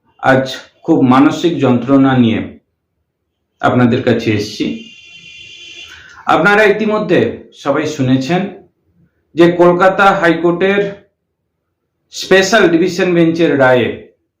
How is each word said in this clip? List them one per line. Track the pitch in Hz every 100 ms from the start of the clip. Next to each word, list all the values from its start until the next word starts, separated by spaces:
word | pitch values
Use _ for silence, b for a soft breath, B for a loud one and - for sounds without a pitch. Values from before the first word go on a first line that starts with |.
| _ _
আজ | 131 131 135 - - _
খুব | - 151
মানসিক | 127 127 156 160 175 135
যন্ত্রণা | 131 120 131 139 135 127
নিয়ে | 117 95 90 - _ _ _ _ _ _ _ _ _ -
আপনাদের | 127 123 120 -
কাছে | 123 113 113
এসেছি। | 104 - - 139 - - - - - - - - - - - - B B B -
আপনারা | 185 190 202
ইতিমধ্যে | 214 202 208 214 - 156 113 - - -
সবাই | 147 139 143
শুনেছেন | - 127 131 - 180 202 - _ _ _ _ _ _ _
যে | 147 170
কলকাতা | 170 175 175 190 202 196 180
হাইকোর্টের | 170 165 175 175 190 202 202 - _ _ _ _ _ _ _ _ _ _ _
স্পেশাল | - - 190 190 226 180
ডিভিশন | 170 180 175 180
বেঞ্চের | 170 165 165 160 139
রায়ে | 127 127 107 - - _ _ _